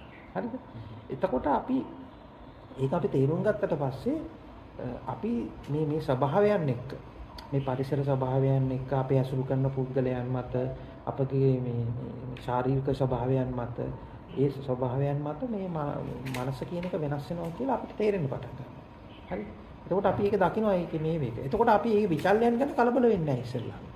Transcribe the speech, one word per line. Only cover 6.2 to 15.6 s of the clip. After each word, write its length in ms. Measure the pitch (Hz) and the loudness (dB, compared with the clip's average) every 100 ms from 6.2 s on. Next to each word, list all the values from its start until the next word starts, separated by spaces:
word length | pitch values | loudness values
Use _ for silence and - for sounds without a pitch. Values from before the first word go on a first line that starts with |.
| 139 180 208 202 147 | 4 6 6 6 2
එක්ක 440 | 117 - - - - - - - | 0 -4 -10 -12 -16 -14 -14 -4
මේ 140 | 139 | -2
පරිසර 380 | 135 127 135 143 | 0 0 0 0
ස්වභාවයන් 680 | 139 131 131 135 135 135 131 | 2 2 2 4 4 4 2
එක්ක 200 | 131 - | -2 0
අපි 220 | 135 131 135 | 0 2 2
ඇසුරු 280 | 131 131 | 2 0
කරන 220 | 135 135 135 | 0 2 2
පුද්ගලයන් 600 | 135 127 135 127 123 123 | 0 -2 0 0 0 -2
මත, 260 | 127 120 127 131 131 - - | -2 -2 -2 -2 -4 -12 -10
අපගේ 520 | 117 - 135 135 135 127 | -6 -2 0 4 4 4
මේ, 280 | 123 120 117 | 0 -2 -2
මේ 560 | 120 123 123 127 127 | -4 -6 -8 -10 -8
ශාරීරික 480 | - 123 127 135 139 | -2 0 2 2 2
ස්වභාවයන් 580 | 135 127 123 127 131 127 | 2 2 2 2 2 2
මත, 260 | 123 117 - 127 135 - - - | -2 -4 -4 -6 -6 -12 -16 -8
ඒ 160 | - 139 - | 0 0 0
ස්වභාවයන් 640 | - 123 127 131 139 143 | -4 0 0 0 0 0
මත 220 | 147 151 254 | -2 -4 -4
මේ 220 | 208 | -4